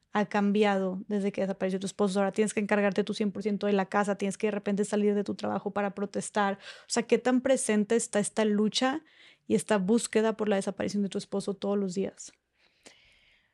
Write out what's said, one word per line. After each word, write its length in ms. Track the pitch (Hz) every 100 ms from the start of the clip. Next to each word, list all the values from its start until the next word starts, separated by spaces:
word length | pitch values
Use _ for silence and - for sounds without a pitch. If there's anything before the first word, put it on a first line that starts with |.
| _
ha 140 | 214 202
cambiado 800 | 208 202 202 208 196 190 185 -
desde 240 | 208 196
que 100 | 196
desapareció 360 | 190 190 190 190
tu 80 | 190
esposo? 320 | - 208 190
Ahora 140 | 196
tienes 200 | 190 214
que 60 | -
encargarte 460 | 208 208 202 196
tú 100 | 196
cien 160 | 208 208
por 140 | 196
ciento 240 | 208 202 202
de 60 |
la 120 | 202 190
casa, 300 | 202 202 196
tienes 200 | 202 -
que 120 | 214
de 40 |
repente 320 | 202 208 202
salir 300 | 208 208 208
de 80 | 202
tu 140 | 196 202
trabajo 340 | 208 208 202
para 240 | 202 202
protestar. 600 | 190 202 202 - 214 202 190 - -
O 60 | -
sea, 160 | 240
¿qué 140 | 233 233
tan 240 | 247 254
presente 520 | 262 262 - 214 208
está 240 | 226 - 208
esta 260 | 208 -
lucha 600 | 220 208 214 - 254 302 - - - _ -
y 80 |
esta 240 | 214 - 214
búsqueda 580 | 180 233 - 220 220 220
por 120 | 208
la 80 | 196
desaparición 480 | 196 196 - 202
de 60 | 196
tu 80 | 202
esposo 360 | - 202 196
todos 240 | 196 202 202
los 160 | 196
días? 380 | 180 190 - - - _ _ _ _ - - _ _ _ _ _